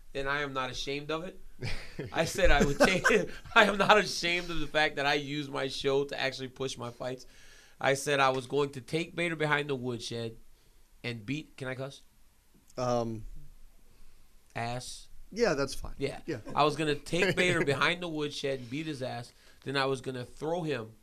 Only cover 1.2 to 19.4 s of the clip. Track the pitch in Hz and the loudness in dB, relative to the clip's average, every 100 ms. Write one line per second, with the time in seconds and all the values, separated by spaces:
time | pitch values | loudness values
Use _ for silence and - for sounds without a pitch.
1.2 | 185 - - - 123 - - - 135 - | -6 -12 -14 -8 -2 -2 -4 -8 -4 0
2.2 | 165 - 170 147 143 139 240 185 - 233 | 0 6 8 8 6 6 6 6 4 4
3.2 | 170 - - 233 208 202 190 214 185 - | 2 -4 2 6 6 6 6 6 6 0
4.2 | 175 175 175 165 143 151 151 151 139 151 | 0 0 0 -2 0 2 2 2 0 0
5.2 | 139 147 139 139 135 - 139 135 143 - | 0 -4 -4 -4 -4 -2 2 2 2 -2
6.2 | 135 127 131 - 135 123 120 120 127 131 | -2 -4 -8 -6 -6 -6 -10 -8 -8 -8
7.2 | - - - - - - 135 139 147 143 | -12 -20 -20 -20 -20 -2 2 2 2 4
8.2 | 135 131 120 139 143 139 117 160 165 170 | 4 2 0 0 0 -2 -4 -4 -2 -2
9.2 | 170 165 147 147 147 135 123 117 - 117 | -2 0 0 2 0 -2 -4 -6 -6 -6
10.2 | 117 113 - - - - - - 120 120 | -8 -10 -16 -20 -20 -20 -20 -10 -8 -8
11.2 | 104 147 151 - 131 127 135 - - - | -6 -6 -6 -10 -8 -8 -10 -12 -20 -20
12.2 | - _ _ - - - 123 120 117 110 | -20 _ _ -20 -14 -4 2 2 2 -4
13.2 | - - - - - - - - - - | -8 -10 -12 -14 -18 -20 -20 -18 -18 -16
14.2 | - - - - 117 123 - - - - | -20 -20 -14 -8 -6 -6 -8 -14 -14 -14
15.2 | - 196 226 143 139 - 107 - 139 - | -10 0 2 4 0 -2 -6 -4 -4 -4
16.2 | - 135 - 131 151 143 156 143 - 165 | -8 -8 -4 2 4 4 0 -2 -2 2
17.2 | 190 147 180 175 143 131 143 175 175 156 | 2 4 2 4 2 2 2 0 -4 -4
18.2 | 147 143 139 135 120 135 160 139 123 120 | -4 -4 -4 -4 -4 -6 -6 -6 -6 -8
19.2 | 120 - | -10 -18